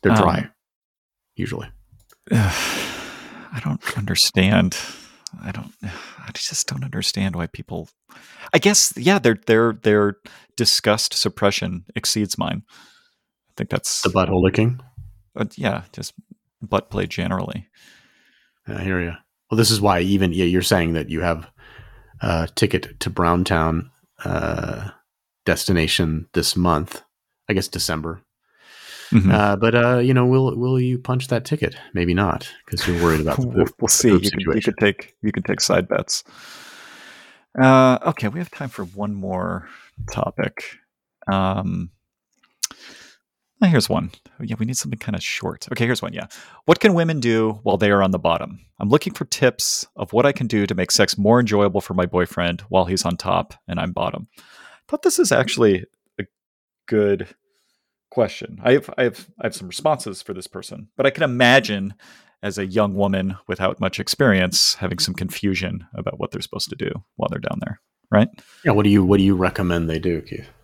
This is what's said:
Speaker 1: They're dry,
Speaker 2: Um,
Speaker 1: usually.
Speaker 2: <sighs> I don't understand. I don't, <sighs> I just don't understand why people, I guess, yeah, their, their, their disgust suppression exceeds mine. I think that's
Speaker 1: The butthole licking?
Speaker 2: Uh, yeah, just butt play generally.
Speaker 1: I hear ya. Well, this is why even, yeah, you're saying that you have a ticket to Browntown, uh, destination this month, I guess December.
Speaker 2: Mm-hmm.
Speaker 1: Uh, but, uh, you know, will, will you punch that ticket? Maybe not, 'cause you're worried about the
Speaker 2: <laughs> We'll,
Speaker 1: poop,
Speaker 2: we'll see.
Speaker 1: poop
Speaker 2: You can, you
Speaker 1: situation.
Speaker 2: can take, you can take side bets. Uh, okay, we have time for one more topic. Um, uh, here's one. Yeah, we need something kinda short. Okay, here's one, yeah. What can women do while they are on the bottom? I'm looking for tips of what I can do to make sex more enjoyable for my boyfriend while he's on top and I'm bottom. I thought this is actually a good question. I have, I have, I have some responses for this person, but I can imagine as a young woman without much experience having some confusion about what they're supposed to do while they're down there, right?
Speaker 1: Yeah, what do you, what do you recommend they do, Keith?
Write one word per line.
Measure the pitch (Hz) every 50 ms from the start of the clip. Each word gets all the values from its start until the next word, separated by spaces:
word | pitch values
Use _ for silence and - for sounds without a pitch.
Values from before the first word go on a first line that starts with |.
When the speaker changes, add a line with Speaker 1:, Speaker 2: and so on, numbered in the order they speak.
| -
Speaker 1:
They're | - -
dry, | 110 95 85 - -
Speaker 2:
Um, | - - _ _ _ _ _ _ _ _ _ _ _ _ _ _ _ _ _
Speaker 1:
usually. | - - - - - - - - - _ _ _ _
Speaker 2:
<sighs> | _ _ _ _ _ -
I | - 120 107 95 85 - - - - - - - - - - - - - - - - - - - - 123 -
don't | - 73 - - - - -
understand. | 104 98 87 - - - - 95 92 95 107 95 90 92 - - - - - - - - _ _ _ - - - -
I | - -
don't, | - - - - _
<sighs> | -
I | 92 87 - - - - - - - -
just | - - - - - - -
don't | 135 139 131
understand | 131 127 - 95 - - 98 98 98 85
why | 85 85
people, | 82 - - - - - 85 82 - _ _ _ _ - - - - - - - - -
I | 170
guess, | - 202 208 - - - -
yeah, | - 120 165 196 196
their, | 131 120 113 95 _
their, | - 113 110 113 117 110 107 _
their | 110 104 104 104 101 98 _ _ - - - _ _ _
disgust | - - - - - - 113 104 110 - - -
suppression | - - 107 - - 104 101 101 - - 90 90 87 92 _ -
exceeds | 113 - - - 110 104 95 - -
mine. | - 82 - 101 104 _
I | _ - - _ _ _ _ _ _ _ _ _ _ _ _ _ _
think | - - -
that's | - - - - - - -
Speaker 1:
The | 95
butthole | 87 95 92 - 98 92 90
licking? | 95 - - 110 120 123 127 - - _ - - - - _ _ _ _
Speaker 2:
Uh, | - 110 104 -
yeah, | - - 107 98 - 90 _ -
just | - - - _ - - _ - _ _ _ _ _ -
butt | 101 - 95 - _
play | - 98 92
generally. | 87 - - 90 92 92 92 92 - - 110 98 _ _ _ _ - _ _ _ _ _ _ _ _ _ _ _ _ _ _ _ -
Speaker 1:
I | 104 - 90
hear | 98 92 90 85
ya. | 85 85 - _ _ _ _ _ _
Well, | - 110
this | 113 107
is | 113 104
why | 101 104 95 87
even, | 87 95 101 98 98 90 82
yeah, | 90 92
you're | 85 90 92 87
saying | - 113 92 85 82 82
that | 80 76 -
you | 80 80 87
have | 87 82 80 80 - _ _ - - - - - - - - - _ _ - -
a | - 85 82 82 82 _
ticket | - - 92 - 92 - - - -
to | - 98
Browntown, | 90 - 87 85 87 87 92 - 95 82 80 80 80 82 - - _ _ _ _ _ _ -
uh, | - 87 82 78 80 80 78 - - - - - 101 - _ _ _ _ _ _ _ _ _ _
destination | - 85 - - - 95 85 80 80 - - 90 80 78 78 - _ _
this | 85 78 - -
month, | 90 90 87 82 76 87 - - - _ _ _ _ _ _ _ _ _ -
I | -
guess | 95 92 -
December. | - - - - 82 82 78 82 85 98 _ _ _ _ _ _ _ _ _ - - - - - - - - -
Speaker 2:
Mm-hmm. | - 113 95 -
Speaker 1:
Uh, | - 107 104 104 101
but, | 98 107 113 113
uh, | 120 120 120 127 123
you | 120 127 131
know, | 123 123
will, | 123 127 131 131 131 -
will | 117 120 127 131 127
you | 127 127 127 123
punch | 127 - 127 131 127 -
that | 123 120 127
ticket? | - - - - - - - - - -
Maybe | 92 87 87 87
not, | 90 101 90 - - - - - - _
'cause | - - - - -
you're | 90 85 85
worried | 85 80 78
about | 76 78 73 -
the | 131
Speaker 2:
<laughs> | 120 120
We'll, | 123 -
Speaker 1:
poop, | - - _
Speaker 2:
we'll | - -
see. | - - - 120
Speaker 1:
poop | 101 87 -
Speaker 2:
You | 101
can, | - -
you | 95
Speaker 1:
situation. | 80 78 110 - - 101 -
Speaker 2:
can | 110
take, | 101 95 - - - _ _ -
you | 107 98
can | 98 90
take | - 101 -
side | - - 95 90 90 90
bets. | - - - - - - - _ - - - - - - - - - - - - - - - - - - - - - _ _ _ _ -
Uh, | 131 131 131 131 131 127 127 - -
okay, | 165 160 - - 104
we | 110 170
have | - -
time | - - 147 127
for | - - 98
one | 87 92 98 104 104 104
more | 98 95 95 92 92 92 90 90 92 - - - - - _ _ - - -
topic. | - - - - - - - - - - - - - _ _ _ _ _ _ _ _ _ - -
Um, | 98 95 95 95 95 98 95 95 90 90 87 90 _ _ _ _ _ _ _ _ _ _ _ _ _ _ - - - _ - - - - - - _ _ _ _ _ _ _ _ _ _ 226
uh, |
here's | 185 165 131 - -
one. | 92 87 - 90 - _ _ - _ _
Yeah, | 123 113 113 -
we | 110
need | 113 131
something | - - 147 123 110
kinda | - 110 104 90
short. | - - - - - 92 - - - - 127
Okay, | - 120
here's | 117 - - -
one, | - -
yeah. | - - - - - - - - - _
What | - 175 -
can | - 214 185
women | 170 170 165 160 147
do | 120 117 113 110 110 110 107 107 -
while | - 113 92
they | 110 101
are | 101 101 98
on | 95
the | 95 87
bottom? | 78 85 82 - - - - - _ _ _ _
I'm | - 104
looking | 120 151 - 190 -
for | - 151
tips | - - - - 127 - - - - - - - _ _
of | - - - -
what | 113 123
I | 139 139
can | - 127 110
do | 113 107 101
to | 95 104
make | 87 90 -
sex | - - 104 - -
more | - 101 104 117 123
enjoyable | 123 107 107 101 101 101 90 101
for | - - 92
my | 92 90
boyfriend | 87 - 90 90 - - - 87 87 87 85 - -
while | - 95 90
he's | 87 95 92 -
on | 87 -
top | - - 92 92 87 87 - - _ _ -
and | 87 87
I'm | 82 87 87
bottom. | - - - - - - _ _ -
I | - _ - - - - - _ _ _
thought | - 302 -
this | 359 - -
is | 359 202 -
actually | 120 - 214 - - 117 107 98 90 87 _ _ _ _ _ _ -
a | 101 _ _ _ _ _ _ _ _ _ _ _ _
good | - 220 214 104 101 - - - - - _ _ _ _ _ _ _ _ _ _ _ _ _ _ _
question. | - - 117 95 - - - - - 95 104
I | 120 127
have, | 143 139 - - -
I | 127
have, | 120 - - - _ _ _
I | -
have | 113 -
some | - 185 180
responses | 175 - - 156 156 139 - 110 95 -
for | - - 98
this | 92 - -
person, | _ 98 98 - - 107 107 _ _
but | - 131
I | 160
can | - - 165
imagine | 139 123 123 127 120 127 135 - - 107 101 95 98 98 _ - - - - _ _ _ _ -
as | 104 92 104
a | 98
young | 95 92 110 104 101 95
woman | 98 101 101 95 95 92 95 95 95 _
without | - 107 - 95 - - -
much | - 95 - -
experience | 95 - - - 143 123 101 92 90 90 - - - - -
having | - - 87 90 87
some | - - 92
confusion | - 95 92 - - - 101 95 90 95 90 92 92 90 _ -
about | - 95 - - -
what | - -
they're | - - -
supposed | - - - - -
to | -
do | - - - - - - _ _
while | - - -
they're | - -
down | - - - - -
there, | - 107 - _ _ _ _ _ _
right? | - 104 107 - - - - _ - _ -
Speaker 1:
Yeah, | - 107
what | 104 101
do | 104
you, | 101 101 95
what | 90 101
do | 98 95
you | 98 98
recommend | 90 92 90 - - 98 87 87 85 82 80
they | 80 80
do, | 78 90 85 78
Keith? | 73 - - - - - _ _